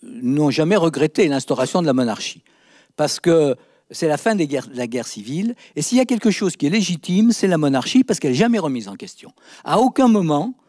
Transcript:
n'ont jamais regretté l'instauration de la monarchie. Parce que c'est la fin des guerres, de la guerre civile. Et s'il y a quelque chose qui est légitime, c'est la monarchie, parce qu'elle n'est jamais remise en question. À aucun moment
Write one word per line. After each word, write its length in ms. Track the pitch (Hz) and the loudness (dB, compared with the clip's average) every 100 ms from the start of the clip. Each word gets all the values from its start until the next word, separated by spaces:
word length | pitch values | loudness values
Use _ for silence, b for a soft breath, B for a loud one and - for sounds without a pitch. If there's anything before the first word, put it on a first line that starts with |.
n'ont 480 | 117 113 123 143 147 | -18 -8 -2 0 0
jamais 260 | 135 160 208 | 0 0 2
regretté 520 | 165 143 151 - 170 | 0 0 -2 0 0
l'instauration 540 | 135 - 123 127 180 | 0 -2 -4 -2 0
de 40 | 160 | 0
la 60 | |
monarchie. 500 | 131 120 104 - - _ b b b b - | 0 0 -4 -10 -14 _ b b b b -4
Parce 240 | 151 - | -4 -2
que 360 | 170 165 147 123 b b b | 2 4 2 -2 b b b
c'est 180 | - 165 | -4 -2
la 80 | 147 | 0
fin 180 | 233 | 0
des 120 | 208 151 | -2 -2
guerres, 220 | 135 120 | -4 -6
de 80 | 123 | -8
la 100 | 120 | -6
guerre 200 | 120 113 | -6 -8
civile. 480 | 107 104 156 226 240 B 151 | -12 -8 -6 -4 -6 B -8
Et 60 | |
s'il 160 | - 254 | 0 0
y 20 | |
a 40 | |
quelque 260 | 254 233 226 | 2 0 0
chose 260 | - 190 - | 0 -2 -2
qui 100 | 143 | -2
est 40 | |
légitime, 600 | 220 185 170 - 185 233 | 0 -2 -4 -2 2 4
c'est 160 | 214 196 | 4 2
la 120 | 165 | 2
monarchie, 460 | 147 135 - 254 | 2 0 2 2
parce 140 | 262 196 | 2 0
qu'elle 140 | 147 | 0
n'est 40 | 127 | 2
jamais 220 | 233 226 | 2 2
remise 300 | 160 127 98 | -2 -4 -8
en 80 | 98 | -14
question. 360 | 101 - - _ B B | -16 -20 -20 _ B B
À 140 | - 185 | -2 2
aucun 300 | 247 262 254 | 2 4 4
moment 460 | 214 165 147 214 - | 4 2 0 -2 -8